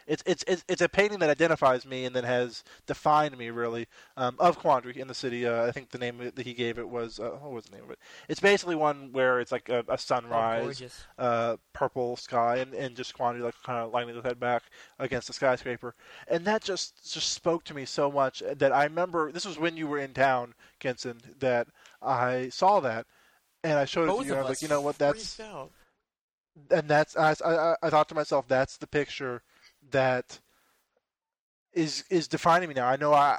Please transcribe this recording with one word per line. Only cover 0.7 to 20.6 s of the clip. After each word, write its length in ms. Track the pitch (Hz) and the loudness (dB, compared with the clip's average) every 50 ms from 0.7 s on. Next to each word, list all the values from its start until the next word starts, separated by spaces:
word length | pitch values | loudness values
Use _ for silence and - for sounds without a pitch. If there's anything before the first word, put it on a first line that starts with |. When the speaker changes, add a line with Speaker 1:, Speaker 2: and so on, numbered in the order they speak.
| 185 - | 0 0
Speaker 1:
a 60 | 180 170 | 0 2
painting 300 | - 190 202 208 208 190 | 4 2 2 2 2 0
that 120 | 170 151 | 2 2
identifies 540 | 147 139 160 165 160 - 151 135 127 127 - | 4 4 4 2 4 4 4 4 4 2 -2
me 200 | 135 131 127 127 | -8 -8 -6 -6
and 100 | 127 127 | -4 -4
that 100 | 127 123 | -2 0
has 380 | 127 123 123 123 123 113 - - - - - _ | 0 0 0 0 -2 -4 -14 -20 -20 -20 -20 _
defined 500 | - 143 - - 156 151 151 151 151 135 | -10 -10 -2 2 4 4 4 4 2 -4
me, 140 | 123 120 117 | -8 -10 -8
really, 380 | 117 117 117 117 117 117 113 - _ - - _ _ | -6 -4 -4 -4 -4 -6 -8 -8 _ -20 -20 _ _
um, 200 | - 127 123 127 - | -4 -4 -4 0 2
of 200 | 160 180 156 - | 2 2 2 2
Quandary 420 | - 165 143 123 120 123 120 135 | 2 2 2 2 0 -6 -12 -12
in 80 | 135 131 | -12 -10
the 60 | 123 | -10
city. 320 | - - 127 120 120 123 | -6 -4 -4 -2 0 0
Uh, 200 | 120 117 117 117 | 0 2 2 0
I 60 | 120 | 0
think 180 | 117 143 131 _ | -2 -6 -12 _
the 80 | - 123 | -8 -6
name 200 | 123 120 120 120 | -6 -6 -6 -8
that 280 | 123 123 - 131 123 | -10 -10 -8 -8 -10
he 80 | 127 117 | -10 -4
gave 240 | 120 120 117 113 117 | -4 -4 -4 -2 -6
it 100 | 117 95 | -8 -8
was, 300 | 120 120 117 113 110 - | -6 -6 -6 -6 -8 -8
uh, 120 | 110 120 - 135 | -8 -8 -8 -10
what 120 | 143 143 | -12 -12
was 120 | 131 113 - | -12 -12 -14
the 120 | - 98 | -16 -20
name 80 | 98 117 | -20 -18
of 60 | - | -18
it? 80 | - - - - - - - - | -18 -20 -20 -20 -20 -20 -10 -8
It's 100 | 156 - | -4 4
basically 380 | 185 196 202 190 - 180 170 | 6 6 6 6 2 -2 0
one 360 | 156 156 147 143 139 139 131 | 2 2 2 2 -2 -8 -6
where 280 | 120 131 131 127 127 123 | 0 2 4 4 4 2
it's 100 | 120 - | 0 -2
like 180 | 131 120 - - | -6 -6 -2 -2
a, 100 | 123 120 113 - | -2 -2 0 -2
a 60 | 127 | -4
Speaker 2:
Oh, 20 | |
Speaker 1:
sunrise, 640 | 127 - - 139 123 117 117 117 117 113 113 113 113 | -4 -2 -2 -2 -2 -2 -2 0 0 0 2 0 -2
Speaker 2:
gorgeous. 420 | 120 123 139 127 127 123 - - - - - - | -2 -4 -8 -10 -14 -16 -18 -20 -20 -20 -10 -4
Speaker 1:
uh, 380 | 127 120 117 117 117 117 117 - _ _ | -2 0 0 2 0 -2 -2 -4 _ _
purple 440 | _ - 143 127 - 131 123 120 120 | _ -2 -2 -2 -2 -4 -4 -4 -4
sky, 420 | - - - 131 117 117 117 120 127 | -8 -10 -2 0 2 2 2 2 0
and, 160 | 131 135 131 | -2 -4 -6
and 200 | - 135 131 120 | -6 -6 -6 -6
just 200 | 123 123 - - | -8 -10 -10 -6
Quandary, 280 | - 131 120 120 120 | -4 -4 -2 -2 -2
like, 120 | 120 120 - - - | -6 -6 -6 -8 -8
kinda 220 | - 123 117 117 | -6 -4 -4 -4
lining 280 | 117 110 120 120 120 117 | -2 -2 -4 -4 -4 -10
his 100 | 120 117 | -6 -6
head 140 | 127 123 123 | -6 -4 -2
back 240 | 123 120 120 117 - _ - - - - _ - | -2 0 0 -2 -2 _ -20 -20 -20 -20 _ -8
against 280 | 135 127 135 120 - | -6 -4 -4 -6 -6
the 60 | - | -8
skyscraper. 640 | 123 - 139 135 127 123 - 131 120 - - 120 - _ - - - - - - | -6 2 2 2 2 2 -2 -8 -8 -8 -10 -14 -14 _ -20 -20 -20 -20 -4 -2
And 160 | 165 170 170 | -2 0 0
that 180 | 202 220 220 | 0 -2 0
just, 500 | - - 185 165 - - _ _ _ - | -2 -4 -6 -6 -6 -10 _ _ _ -12
just 200 | - 160 - - | -8 -6 -4 -4
spoke 320 | - - - 175 170 170 - | -4 -2 0 0 0 0 -4
to 100 | - 156 | -10 -12
me 120 | 143 135 | -10 -10
so 260 | - - - 147 143 | -6 -2 0 0 0
much 300 | 143 139 135 131 - - - 101 143 | 2 2 0 0 -2 -6 -8 -8 -2
that 160 | 139 139 135 | 2 2 4
I 120 | 127 139 143 | 4 4 2
remember, 480 | 151 156 165 180 185 170 170 156 147 | 2 2 -2 -2 0 0 -2 -2 -2
this 140 | 160 180 180 | -4 -8 -8
was 120 | 202 160 147 | -8 -4 -2
when 180 | 160 170 165 | -2 -2 -2
you 100 | 160 160 | -2 -6
were 120 | 147 147 147 | -4 -4 -4
in 160 | 139 135 127 | -4 -6 0
town, 400 | 131 135 135 131 123 120 120 117 _ | 2 4 4 4 2 -2 -6 -12 _